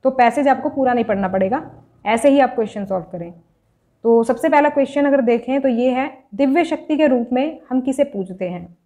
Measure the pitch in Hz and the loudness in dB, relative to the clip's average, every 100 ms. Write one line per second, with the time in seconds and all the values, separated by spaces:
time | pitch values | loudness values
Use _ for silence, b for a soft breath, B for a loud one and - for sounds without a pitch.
0 | 262 262 240 240 277 262 302 285 262 247 | -2 2 2 4 2 2 -2 -2 0 0
1 | 233 196 190 190 190 262 - - _ _ | -2 -2 -2 -2 -2 -2 -6 -20 _ _
2 | - 226 285 277 247 247 220 220 196 190 | -4 2 4 4 2 0 -6 -6 -6 -6
3 | 175 180 170 170 _ _ _ _ _ _ | -6 -12 -14 -16 _ _ _ _ _ _
4 | 226 233 226 233 320 302 294 285 269 285 | 2 2 2 0 2 4 2 2 0 0
5 | 285 269 240 233 - 269 269 233 254 254 | 2 2 2 0 0 -2 0 0 0 0
6 | 285 - _ 202 277 285 330 302 - 302 | -6 -10 _ -2 0 2 0 -4 -4 0
7 | - 247 233 247 294 320 - 254 254 269 | 2 2 0 -2 -2 -6 -4 -4 -2 -2
8 | 277 202 185 185 180 180 175 - | -2 -2 -10 -8 -8 -8 -14 -20